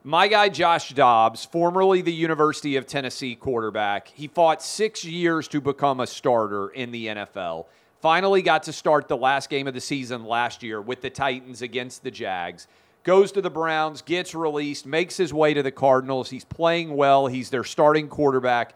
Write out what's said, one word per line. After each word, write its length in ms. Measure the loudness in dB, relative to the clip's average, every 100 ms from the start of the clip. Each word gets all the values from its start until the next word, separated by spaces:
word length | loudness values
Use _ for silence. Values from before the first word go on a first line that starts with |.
My 240 | -2 2 4
guy 220 | 4 2
Josh 440 | 2 2 0 -2
Dobbs, 520 | 4 6 6 4 0 -8
formerly 560 | 0 0 4 4 2
the 100 | 0
University 640 | -2 -2 2 0 0 -2 -4
of 120 | -4
Tennessee 480 | -6 -6 -8 -10 -8
quarterback, 720 | -4 -4 -2 -2 -2 -4 -8
he 200 | -16 -6
fought 360 | 2 2 2
six 420 | -4 -2 -2 -4 -10
years 420 | -2 0 0 -2
to 120 | -4
become 380 | -2 0 0 0
a 80 | -4
starter 600 | -2 0 2 0 -4 -8
in 220 | -8 -10
the 160 | -8 -8
N 120 | -8
F 180 | -10 -8
L. 300 | -8 -8 -12 _ _ _
Finally 400 | 0 2 2 2
got 220 | 4 0
to 100 | 0
start 340 | -6 0 0 0
the 100 | -2
last 300 | 0 0 -2
game 200 | -6 -6
of 80 | -8
the 60 |
season 440 | -6 -8 -6 -10 -4
last 380 | -2 -2 -6
year 180 | -10 -10
with 200 | -8 -8
the 80 | -8
Titans 500 | -4 -4 -4 -10 -14
against 400 | -8 -8 -8 -12
the 80 | -14
Jags. 580 | -10 -8 -6 -8 -12 -20 _ _ _
Goes 280 | 2 4 4
to 80 | 0
the 100 | -4
Browns, 500 | -2 -2 0 -2 -4
gets 320 | -6 -4 -4
released, 540 | -4 -4 -2 -4 -8 -4
makes 300 | -2 -2 -2
his 180 | -2 2
way 180 | 2
to 80 | 2
the 100 | 0
Cardinals. 600 | 2 4 4 2 -4 -6
He's 140 | -10 -12
playing 500 | -2 0 0 -2 2
well. 320 | 6 6 4
He's 240 | -2 -4
their 120 | -4
starting 440 | -2 4 6 4 0
quarterback. 640 | 0 2 2 2 0 -2